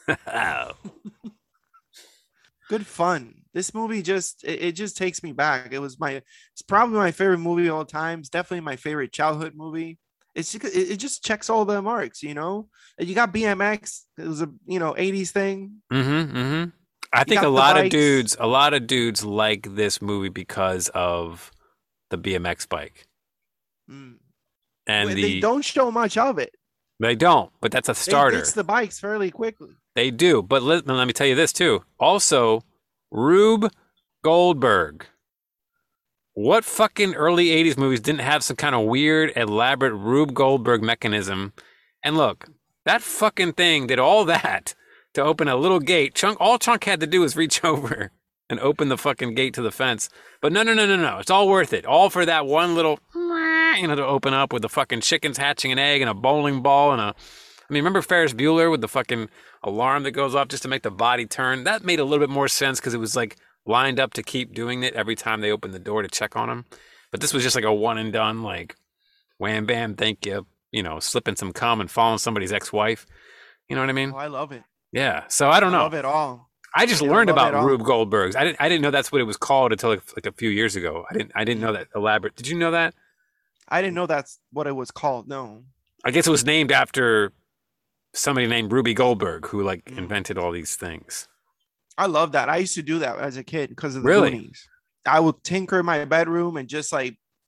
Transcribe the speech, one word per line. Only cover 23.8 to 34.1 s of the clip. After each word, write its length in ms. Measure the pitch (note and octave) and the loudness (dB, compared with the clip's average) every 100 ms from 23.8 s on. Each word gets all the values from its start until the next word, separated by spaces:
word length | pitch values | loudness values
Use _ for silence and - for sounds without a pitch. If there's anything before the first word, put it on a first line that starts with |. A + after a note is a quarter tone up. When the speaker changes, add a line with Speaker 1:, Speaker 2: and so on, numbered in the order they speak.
| - | -20
Speaker 2:
Mm. 260 | C#3 B2+ A#2 _ _ _ _ _ _ - | -20 -20 -20 _ _ _ _ _ _ -4
Speaker 1:
And 200 | G#2+ G#2 | -2 -2
Speaker 2:
Well, 80 | G2 | -2
Speaker 1:
the 60 | |
Speaker 2:
they 180 | G2+ F#2 | -2 0
don't 240 | G#3 C#4 - | 0 -2 -2
show 260 | C#4+ B3 | 0 0
much 260 | A3+ G#3+ A3 | 0 -2 0
of 200 | C4+ F3 | 0 -2
it. 160 | A#2+ _ _ _ _ - | -8 _ _ _ _ -2
Speaker 1:
They 140 | A2+ A#2 | 0 4
don't, 360 | F3 C#3+ F2 _ | 6 6 2 _
but 120 | A2+ | -2
that's 160 | B2+ - | 0 -2
a 40 | |
Speaker 2:
They 60 | B2 | -2
Speaker 1:
starter. 380 | - C#3+ C#3 F#2+ | 2 4 4 4
Speaker 2:
ditch 160 | D2 | 0
the 100 | A3 | -4
bikes 360 | F#3 A#3 G#3+ - | -2 -2 -2 -6
fairly 320 | G3+ G#3+ F#3+ | -8 -4 -4
quickly. 400 | - A3+ - - _ _ - | -4 -8 -8 -18 _ _ -2
Speaker 1:
They 140 | C3 | 0
do, 300 | A#2+ F3 B2+ | 2 4 4
but 200 | F#2 C3+ | 4 2
let, 240 | C3 E3+ C#3 | 2 0 0
let 180 | C3 B2 | 0 0
me 40 | |
tell 160 | - C#3 | 0 2
you 80 | C3 | 2
this 160 | D3+ | 0
too. 320 | - E3+ G2+ - - | 0 0 0 -4 0
Also, 640 | C#3 G3 - C#3 A#2 A2+ - _ _ _ _ | 2 2 2 4 4 2 -2 _ _ _ _
Rube 600 | - C#3+ F#3 A3 A3 G#3 - _ _ _ | -2 4 6 6 4 0 -4 _ _ _